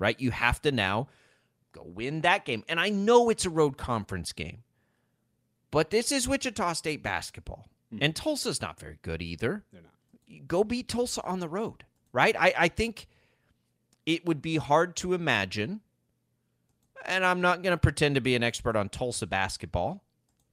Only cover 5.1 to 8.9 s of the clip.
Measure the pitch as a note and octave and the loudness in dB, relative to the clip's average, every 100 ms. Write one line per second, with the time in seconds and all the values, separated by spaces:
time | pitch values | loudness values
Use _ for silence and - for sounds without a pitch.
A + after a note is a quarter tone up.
5.1 | _ _ _ _ _ _ D3+ D#3+ A3 A#3+ | _ _ _ _ _ _ 0 2 0 2
6.1 | C#4 B3 C4+ B3+ G#3+ F3 D#3+ E3 D3+ G#2 | 0 0 -2 -2 -2 -2 -2 -4 -6 -4
7.1 | F2 - - - - - _ _ G#2+ D3 | -4 -6 -12 -16 -16 -18 _ _ -2 0
8.1 | D#3 D#4 C#4+ A3 C#3+ F2 D#2 D2+ | 0 -4 -2 -4 -4 -6 -10 -14